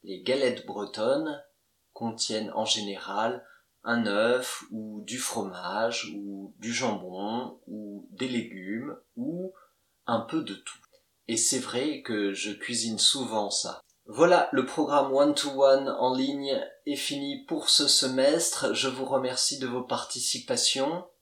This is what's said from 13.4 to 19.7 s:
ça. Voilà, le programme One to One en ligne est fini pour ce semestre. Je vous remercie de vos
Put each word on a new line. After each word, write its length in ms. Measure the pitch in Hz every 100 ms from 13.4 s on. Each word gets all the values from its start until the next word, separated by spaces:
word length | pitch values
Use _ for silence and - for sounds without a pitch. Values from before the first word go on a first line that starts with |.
| 101
ça. 320 | - 92 - _ _ -
Voilà, 420 | 104 170 180 180
le 140 | 135 131
programme 480 | - 143 143 139
One 220 | 135 147 -
to 140 | 143
One 380 | 135 139 135 139
en 280 | - 127 131
ligne 440 | 135 139 139 131 - - -
est 80 | -
fini 480 | - 202 139 135
pour 260 | - 160 -
ce 180 | - 143
semestre. 880 | - 135 131 139 165 - - -
Je 140 | - 135
vous 180 | 131 131
remercie 540 | 135 131 123 - 139
de 80 |
vos 160 | 127